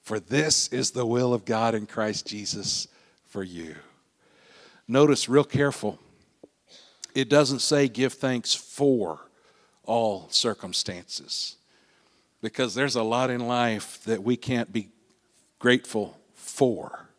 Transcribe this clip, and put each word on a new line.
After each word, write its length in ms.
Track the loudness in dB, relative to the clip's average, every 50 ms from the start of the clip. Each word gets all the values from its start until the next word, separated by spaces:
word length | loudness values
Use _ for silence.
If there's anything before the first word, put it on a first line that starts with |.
for 180 | _ -6 -6 -6
this 500 | -4 0 0 2 2 4 2 0 0 -2
is 220 | -2 -2 -2 -2
the 140 | -2 -2 -2
will 300 | 0 2 2 2 2 2
of 100 | 0 0
God 300 | -2 0 2 2 2 0
in 120 | 0 -4
Christ 400 | -6 -4 -2 -2 -2 -2 -4 -6
Jesus 640 | -8 -10 -8 -6 -6 -6 -6 -4 -4 -4 -4 -6 -8 _ _ _ _ _ _ _
for 160 | _ -10 -10 -10
you." 340 | -8 -10 -12 -12 -12 -14 -16 -20 -20 _ _ _ _ _ _ _ _ _ _ _ _ -20 -20 -20 -20 _ -20 _ 0
Notice 400 | 4 6 6 6 6 2 2 4
real 160 | 4 4 4
careful, 540 | 4 0 0 0 0 0 -2 -6 -6 -6 -6 -20 _ _ _ _ _ _ _ -20 _ _ _ _ _ -20 -20 -20 _ _ _ -20 -6 _
it 140 | -4 0 4
doesn't 320 | 6 6 6 6 2 -2
say, 260 | 0 2 4 4 4
"Give 280 | 2 2 0 0 0 0
thanks 400 | -2 -2 -2 -2 -2 0 -2 -4
for 760 | -4 -4 -14 -4 2 4 4 4 4 2 -4 -6 -8 -12 -20 _ _ _ _ _ _ _ _ _ _ _
all 440 | -2 0 2 2 2 0 -2 -8 -2
circumstances," 1300 | -2 0 0 0 -2 -2 -8 -6 -4 -4 -4 -4 -6 -10 -12 _ -14 -14 -10 -10 -8 -8 -8 -8 -10 _ _ _ _ _ _ _ _ _ _ _ _ _ _ _ _ _
because 340 | -12 -10 -2 -2 -2 -2 0
there's 220 | -2 -2 0 0
a 60 | 0 0
lot 260 | 0 0 0 0 0
in 180 | -2 -2 -2
life 560 | -2 0 2 2 2 0 -2 -6 -10 -14 -14 -4
that 200 | -4 -4 -2 0
we 140 | 0 0 0
can't 340 | 0 -4 -2 -2 -2 -2 -6
be 160 | -8 -8 -8 _ _ _ _ _ _ _ _ _ _ _ _ _ _
grateful 600 | 4 4 4 4 2 -4 -4 -4 -4 -6 -10 -20 _ _ _
for. 760 | -18 -16 -14 0 0 2 2 2 -2 -8 -12 -12 -16 -18 -20 _